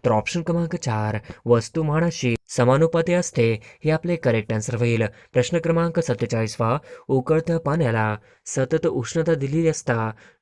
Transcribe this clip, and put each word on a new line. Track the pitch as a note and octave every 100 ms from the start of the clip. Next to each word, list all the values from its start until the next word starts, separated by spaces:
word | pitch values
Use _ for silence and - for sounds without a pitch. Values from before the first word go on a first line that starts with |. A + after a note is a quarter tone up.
| B2
तर |
ऑप्शन | G#2+ G#2+ F3
क्रमांक | D#3+ E3+ E3 F3
चार | - A2 G#2+ G#2+ - - A#2
वस्तुमानाशी | A#2 - D#3+ D#3 D#3 E3+ - B2+ A#2 _ -
समानुपाती | B2 C3+ D#3+ E3 E3
असते, | F3 F3 - A#2 A2 - - D3+
हे |
आपले | D#3 F3 E3
करेक्ट | C3 A2+ G#2+
आन्सर | A2 - A2+
होईल. | A#2+ A2+ G#2+ - -
प्रश्न | B2+ B2 E3+
क्रमांक | D#3+ E3 E3+ E3
सत्तेचाळीसवा, | D#3+ A#2+ A#2 A2+ A2 - A2+ C#3 - - -
उकळत्या | C3+ B2+ D#3+ E3 E3
पाण्याला | D#3+ D#3+ C3 A2+ G#2+ G#2+ - _ -
सतत | - C3 D#3+ E3
उष्णता | - A#2 E3 D#3+
दिलेली | D#3 C3+ D#3 D#3+
असता | D#3 - A#2+ A2 A2 - _